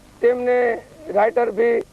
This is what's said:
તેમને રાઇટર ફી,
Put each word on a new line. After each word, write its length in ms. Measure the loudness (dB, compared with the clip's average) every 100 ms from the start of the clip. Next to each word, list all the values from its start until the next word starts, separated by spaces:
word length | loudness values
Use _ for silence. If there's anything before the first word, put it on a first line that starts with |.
| -20 -2
તેમને 580 | 0 0 0 0 0 -2 -10 -18 -6
રાઇટર 420 | 0 0 2 -2
ફી, 320 | 0 0 0 -4